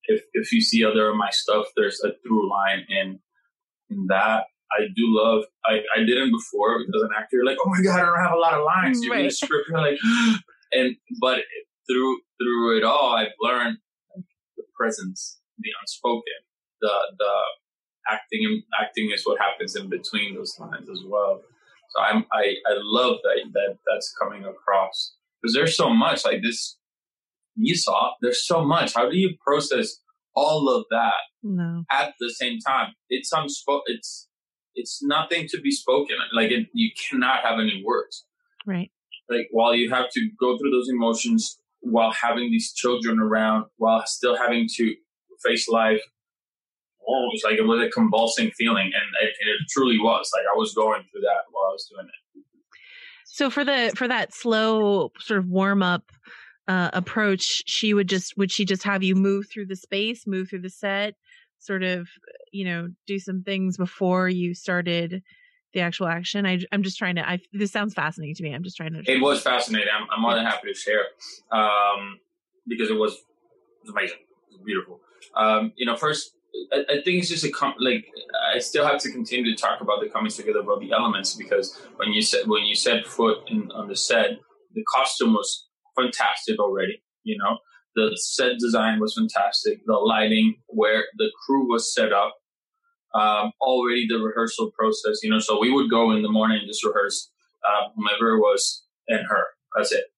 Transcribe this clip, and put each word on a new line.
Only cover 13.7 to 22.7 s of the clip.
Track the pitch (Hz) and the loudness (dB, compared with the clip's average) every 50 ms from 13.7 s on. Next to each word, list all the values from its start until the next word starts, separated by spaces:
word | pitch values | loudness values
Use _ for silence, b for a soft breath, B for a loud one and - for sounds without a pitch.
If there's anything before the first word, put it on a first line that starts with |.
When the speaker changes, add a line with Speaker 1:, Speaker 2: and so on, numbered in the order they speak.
| 113 - _ _ _ _ _ _ - 185 180 _ _ _ _ _ _ | -4 -6 _ _ _ _ _ _ -18 -18 -18 _ _ _ _ _ _
Speaker 1:
the | - - _ _ | -18 -18 _ _
presence, | - - 226 220 - - 92 190 - - - - _ _ _ _ - | -4 -2 -2 -2 -4 -10 -10 -10 -10 -14 -16 -16 _ _ _ _ -12
the | 208 214 - - | -12 -10 -10 -10
unspoken, | - - - - - - 117 113 - - - - _ _ _ _ _ _ _ _ | -12 -14 -14 -4 -2 -2 -2 -2 -4 -10 -12 -12 _ _ _ _ _ _ _ _
the, | 110 104 101 101 95 - 98 | -2 0 0 0 -2 -4 -4
the | 95 104 101 101 101 98 - - _ _ _ _ _ _ _ _ _ _ 107 | -2 -2 0 0 0 -2 -2 -6 _ _ _ _ _ _ _ _ _ _ -4
acting, | 110 110 - _ 117 107 110 | -4 -4 -6 _ -4 -2 -2
and | 107 107 - - _ - - | 0 -2 -4 -4 _ -4 -4
acting | - - - 113 107 104 104 | -4 -2 -4 -4 -4 -2 -4
is | 101 - | -4 -2
what | 107 104 107 | -2 0 2
happens | 104 98 95 - 110 95 - | 0 -2 -2 -4 -8 -8 -8
in | 104 98 95 | -10 -6 -6
between | 90 90 - - - 104 104 101 98 | -8 -8 -8 -6 -4 -4 -4 -4 -8
those | - 98 - - - | -10 -12 -12 -12 -14
lines | 82 82 - - - - | -14 -14 -14 -14 -12 -14
as | 98 92 95 | -14 -14 -8
well. | 95 101 104 101 101 - - _ _ _ b b b b b b _ - | -4 -2 0 0 0 -2 -2 _ _ _ b b b b b b _ -2
So | - | 0
I'm, | 104 104 107 - 110 _ - | 2 4 2 2 0 _ 0
I, | 107 104 101 95 95 - | 0 2 0 -2 -2 0
I | 104 | 0